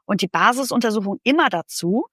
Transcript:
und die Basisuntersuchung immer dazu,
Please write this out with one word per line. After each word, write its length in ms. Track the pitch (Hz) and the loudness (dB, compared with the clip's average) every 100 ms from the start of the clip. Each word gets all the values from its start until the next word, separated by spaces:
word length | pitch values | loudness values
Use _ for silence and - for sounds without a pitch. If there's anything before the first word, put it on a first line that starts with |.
| - | -6
und 160 | 196 | -4
die 60 | 185 | -2
Basisuntersuchung 920 | 165 196 247 254 240 233 214 196 190 | 2 2 2 0 0 0 0 -2 -2
immer 260 | 240 302 277 | 0 2 2
dazu, 560 | 175 - - 175 214 453 | 0 -6 -6 -2 -2 -4